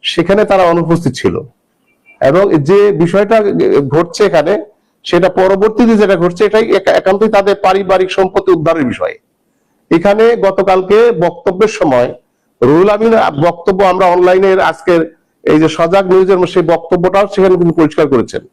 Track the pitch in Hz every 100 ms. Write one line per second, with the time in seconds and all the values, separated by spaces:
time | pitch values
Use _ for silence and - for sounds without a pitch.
0 | - - 165 202 214 196 180 170 160 170
1 | 160 - - 82 - _ _ _ _ _
2 | _ _ 135 175 202 160 139 196 208 160
3 | 170 185 202 220 202 165 - 107 143 143
4 | 170 - 202 165 151 208 - _ _ _
5 | - 175 180 - 185 190 214 220 233 220
6 | 208 190 175 175 208 214 226 190 - 175
7 | 190 196 220 214 196 196 190 190 190 185
8 | 185 - 190 202 196 175 156 165 127 101
9 | 90 - _ _ _ _ _ _ _ 165
10 | 202 208 226 233 190 190 196 185 185 208
11 | 233 190 175 165 - 180 214 214 165 127
12 | 127 - _ _ _ _ 123 156 196 208
13 | 226 220 170 147 170 170 - 190 196 185
14 | 185 180 180 185 190 190 190 160 - 170
15 | 160 _ _ _ - 156 156 - 170 190
16 | 190 185 190 190 175 185 165 165 - 180
17 | 180 196 202 - 190 185 170 165 156 -
18 | 156 131 107 - -